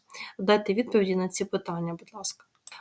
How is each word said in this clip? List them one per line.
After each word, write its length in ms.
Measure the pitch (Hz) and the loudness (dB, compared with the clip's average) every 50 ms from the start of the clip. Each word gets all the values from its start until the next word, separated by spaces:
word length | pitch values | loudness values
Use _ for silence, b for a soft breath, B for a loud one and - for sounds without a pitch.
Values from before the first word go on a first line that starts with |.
| _ - B B B B B B | _ -16 B B B B B B
Дайте 360 | 196 185 208 214 214 - 190 | 2 4 4 4 4 2 0
відповіді 420 | 214 240 - - 220 196 190 185 | 0 0 2 4 4 4 4 2
на 120 | 185 185 185 | 0 0 0
ці 160 | - - 196 | 0 -2 -2
питання, 500 | 196 - 190 - - 170 170 170 170 170 170 | -2 -4 -4 -4 -4 -6 -4 -4 -4 -6 -8
будь 160 | - - - | -12 -16 -8
ласка. 300 | 208 190 - - - - _ _ _ - B B B | -2 -2 -2 -2 -2 -8 _ _ _ -16 B B B